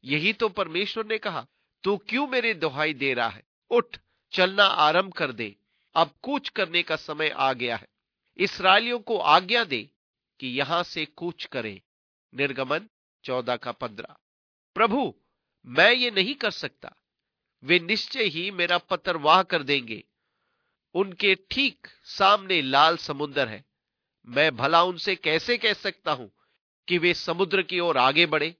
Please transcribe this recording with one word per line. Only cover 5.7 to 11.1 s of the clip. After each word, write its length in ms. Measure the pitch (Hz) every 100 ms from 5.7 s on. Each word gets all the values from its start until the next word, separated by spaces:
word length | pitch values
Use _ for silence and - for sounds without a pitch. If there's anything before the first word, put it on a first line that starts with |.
| _ _ -
अब 160 | 160 _
कूच 280 | - 277 -
करने 340 | - 185 170
का 120 | 165 156
समय 340 | - 151 156
आ 240 | - 135
गया 220 | 127 120 117
है। 120 | - _ _ _ _ -
इसराइलियों 600 | 190 - 185 196 233 240
को 180 | 214 214
आज्ञा 460 | - 160 185 233
दे 260 | 202 127 101 _ _ _ _ _
कि 80 | 131
यहां 360 | 123 139 170
से 220 | 175 165
कूच 400 | 151